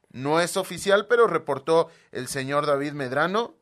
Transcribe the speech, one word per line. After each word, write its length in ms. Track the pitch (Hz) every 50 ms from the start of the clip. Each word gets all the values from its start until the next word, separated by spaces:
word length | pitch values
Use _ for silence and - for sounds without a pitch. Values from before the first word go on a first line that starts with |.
| _ _
no 280 | - 120 131 143 151 165
es 180 | 175 170 - 202
oficial, 500 | 185 - 180 165 - 196 196 208 214 208
pero 180 | 240 233 233
reportó 640 | 208 175 156 - - 139 131 - - 160 165 160 160 - _ _ _
el 160 | - - 127 123
señor 400 | - 139 131 131 143 147 151 151
David 260 | 143 139 143 151 147
Medrano 640 | 147 143 143 - 139 156 170 190 214 233 - - _